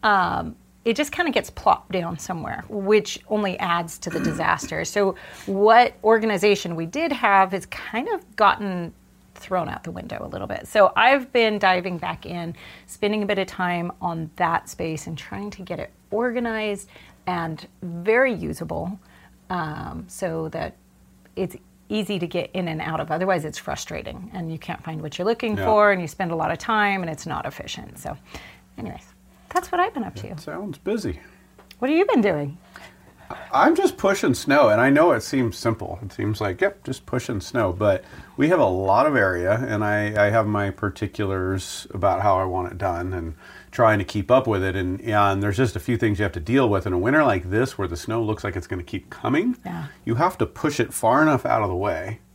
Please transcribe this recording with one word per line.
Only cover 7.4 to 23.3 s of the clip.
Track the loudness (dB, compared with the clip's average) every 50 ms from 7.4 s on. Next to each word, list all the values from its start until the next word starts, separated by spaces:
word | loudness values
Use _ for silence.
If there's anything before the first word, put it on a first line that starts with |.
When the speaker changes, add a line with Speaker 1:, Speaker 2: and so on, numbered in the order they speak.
| 6 4
Speaker 1:
has | 2 -6 -6
kind | -8 -14 -14 -12 -6 -6 -6 -4 -2
of | -4 -6 -6 -10 -2 4
gotten | 4 4 4 2 -2 -4 -4 -4 -6 -8 -10 _ _ _ _ _ _ _ _
thrown | -20 -8 -4 -2 -2 -2 -2
out | -6 -8 -10
the | -12
window | -12 -10 -10 -10 -10 -10
a | -10 -10
little | -10 -10 -8 -8
bit. | -8 -8 -10 -2
So | 4 6 6 6 6
I've | 4 4 6 4 4 2 0 _
been | 2 2 2 2 2
diving | 2 2 2 2 0 -4 -6 -6
back | -6 -8 -8 -10 -10
in, | -10 -8 -8 -8 -8 -10 -12 -16 -20 -20 -20 -20
spending | -20 -8 -4 -2 0 0 0 0
a |
bit | 0 0 -2
of | -2 -4
time | -4 -4 -2 -2 0 -2 -4 -6 -8 _
on | -6 -6 -4 -4 -8 -8 -2 -2
that | 0 0 0 -2 -4 -6
space | -10 -8 -6 -6 -6 -6 -8 -10
and | -10 -10
trying | -10 -10 -10 -10 -10 -10
to | -12 -14
get | -12 -10 -8 -10
it | -10 -12 _ _ _ _
organized | -2 -2 0 0 -2 -2 -4 -2 -4 -2 -2 -4 -4 -6 -8 -16 -20 -20 -20 -20 -20 _ _ -6
and | -4 -4 -4 -6 -6 -10 -12 -20 _ _ -12
very | -10 -10 -4 0 2 4 4 4 4 2
usable, | -2 -4 -6 -6 -8 -8 -8 -6 -6 -6 -6 -8 -10 _ _ -20 -20 -20 -20 _ _ _ _
um, | -6 -4 -4 -4 -6 -8 -10 -10 -10 -12 -14 -14
so | -10 -6 -6 -4 -4 -4 -6 -6
that | -6 -6 -8 -8 -10 _ _ _ _ _ _ _ _ _ _ _ _
it's | -4 -4 -4 -4 -12 _ _ _ _ _ _
easy | -4 -4 -2 -2 -2 -4
to | -4 -2
get | -2 -4 -4 -4 _
in | -4 -4 -4
and | -4 -4
out | -4 -4 -4 -4
of. | -2 -2
Otherwise, | -2 -2 0 0